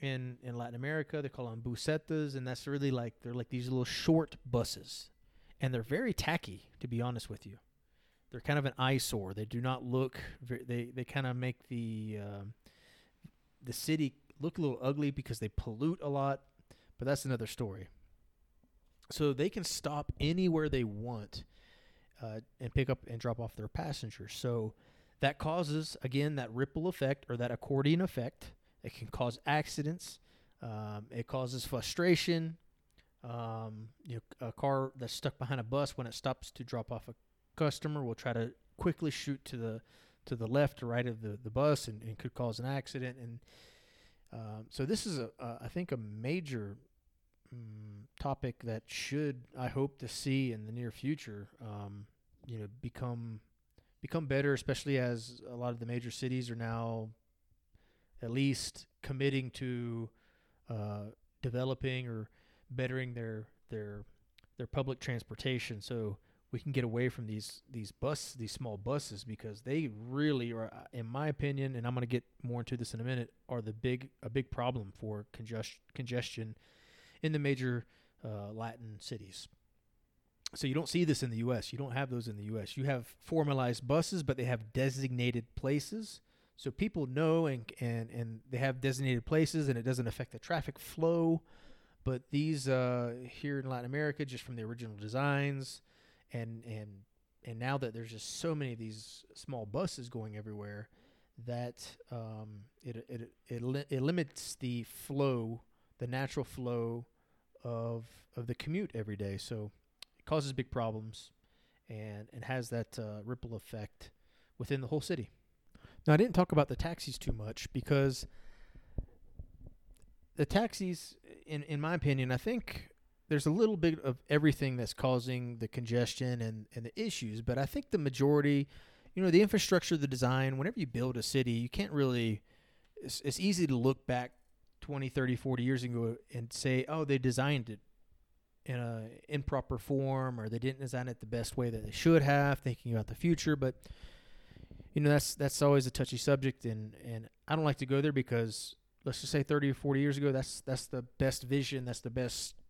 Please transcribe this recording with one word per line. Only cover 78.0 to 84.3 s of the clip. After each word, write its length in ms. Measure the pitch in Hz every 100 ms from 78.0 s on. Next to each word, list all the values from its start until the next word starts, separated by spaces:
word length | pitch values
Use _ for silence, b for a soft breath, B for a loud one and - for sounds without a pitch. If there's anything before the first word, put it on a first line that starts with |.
| b b
uh, 280 | 113 104 101
Latin 440 | 110 113 123 110 101
cities. 480 | - 113 95 - - _ _ _ _ _ _ _ _ _ -
So 120 | - 139
you 80 |
don't 140 | 143 156
see 160 | 175
this 200 | 160 131
in 60 | 127
the 80 | 113
U 140 | 120
S. 200 | 120 -
You 60 | 120
don't 120 | 135
have 180 | 127 135
those 200 | 123 117
in 80 | 104
the 80 |
U 160 | 104 110
S. 160 | 104 -
You 80 |
have 240 | 135 127 117 -
formalized 600 | - 160 147 135 123 120 127
buses, 340 | 156 - 185
but 140 | 139